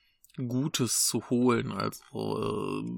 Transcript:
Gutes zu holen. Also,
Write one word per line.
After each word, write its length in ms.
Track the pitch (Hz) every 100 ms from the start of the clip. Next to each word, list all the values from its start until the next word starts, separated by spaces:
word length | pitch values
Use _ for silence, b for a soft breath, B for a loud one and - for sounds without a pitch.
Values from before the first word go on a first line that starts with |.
| _ _ _ -
Gutes 680 | 123 127 151 - 117 - -
zu 220 | 120 -
holen. 440 | 120 123 117 113
Also, 1120 | 98 107 - - - 107 53 53 52 - 101 113